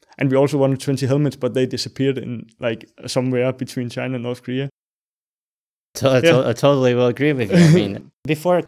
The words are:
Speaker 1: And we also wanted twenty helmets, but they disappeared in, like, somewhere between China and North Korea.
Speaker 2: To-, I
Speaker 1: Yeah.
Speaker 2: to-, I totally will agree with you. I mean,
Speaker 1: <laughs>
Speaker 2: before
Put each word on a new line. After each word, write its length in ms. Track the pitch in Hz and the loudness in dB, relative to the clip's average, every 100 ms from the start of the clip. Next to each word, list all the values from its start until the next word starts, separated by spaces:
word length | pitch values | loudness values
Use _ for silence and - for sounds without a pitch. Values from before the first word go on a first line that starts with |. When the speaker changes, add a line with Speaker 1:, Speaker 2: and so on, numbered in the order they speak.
| _ - | _ -4
Speaker 1:
And 120 | 139 | 0
we 60 | 131 | 2
also 220 | 143 147 | 2 2
wanted 220 | 135 131 | 0 0
twenty 260 | - 135 127 | -4 -2 0
helmets, 300 | 143 147 - | 0 0 -2
but 180 | 127 | -4
they 100 | 123 | -2
disappeared 540 | 127 123 113 - 135 123 | -2 -4 -8 -4 -2 -2
in, 300 | - 117 - - | -6 -10 -14 -8
like, 240 | 123 113 - - - | -6 -6 -10 -18 -8
somewhere 440 | 135 127 127 127 | -4 -2 0 -2
between 340 | 127 127 - 120 | -4 -8 -8 -8
China 260 | 127 127 127 | -8 -8 -8
and 80 | |
North 180 | 120 123 | -8 -10
Korea. 260 | - 127 139 - _ _ _ _ _ _ _ _ _ _ _ | -8 -8 -8 -12 _ _ _ _ _ _ _ _ _ _ _
Speaker 2:
To-, 140 | - 131 | -4 0
I 60 | 127 | 4
Speaker 1:
Yeah. 120 | 165 | 4
Speaker 2:
to-, 160 | 131 131 | 4 2
I 40 | |
totally 420 | 113 143 143 127 | 2 2 4 2
will 120 | 120 123 | 2 0
agree 260 | 120 147 | 0 0
with 180 | 135 110 | 0 2
you. 60 | 180 | 6
I 140 | 165 | 6
mean, 380 | 170 101 101 - _ | 6 2 -6 -16 _
Speaker 1:
<laughs> 60 | |
Speaker 2:
before 380 | - 151 180 180 | -6 -2 0 0